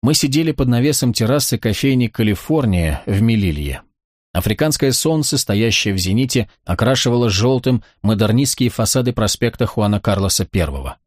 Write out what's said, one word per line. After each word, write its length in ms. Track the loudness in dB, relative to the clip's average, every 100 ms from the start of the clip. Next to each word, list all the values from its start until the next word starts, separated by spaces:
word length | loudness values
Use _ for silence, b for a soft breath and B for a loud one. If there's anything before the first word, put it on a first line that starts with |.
Мы 120 | 0
сидели 380 | 0 0 0 -2
под 160 | -2 0
навесом 460 | 0 0 0 -2
террасы 440 | 0 0 0 0 -2
кофейни 500 | -2 0 0 2 0
"Калифорния" 920 | 0 0 0 -2 0 2 0 0 -2 -2
в 160 | 0
Мелилье. 600 | 2 2 0 -2 -6 -8 -12 _ _ _ _
Африканское 600 | -4 -2 0 0 0 0
солнце, 460 | 0 0 0 0 -2
стоящее 560 | 0 0 2 0 0
в 40 | -2
зените, 520 | 0 0 2 0 -2 b
окрашивало 680 | -4 0 2 2 2 2 2
жёлтым 540 | 2 2 2 0 -2 b b
модернистские 680 | -2 2 2 2 0 0 -2
фасады 420 | 0 -2 0 0
проспекта 520 | 0 -2 0 -4 -2 -4
Хуана 340 | 0 0 0
Карлоса 460 | 0 0 0 0 -2
Первого. 540 | -2 -2 -4 -10 -14